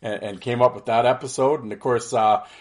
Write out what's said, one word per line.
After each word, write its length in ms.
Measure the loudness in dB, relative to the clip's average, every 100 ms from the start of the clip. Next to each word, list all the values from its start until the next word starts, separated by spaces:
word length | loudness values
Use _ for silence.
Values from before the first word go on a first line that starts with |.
and, 220 | -6 -6
and 180 | -6 -6
came 200 | -2 -2
up 120 | -2
with 120 | -4 0
that 200 | 2 4
episode. 560 | 2 -2 0 0 0
And 100 | -4
of 60 | -6
course, 340 | 0 0 0
uh, 320 | 2 4 2 0 -16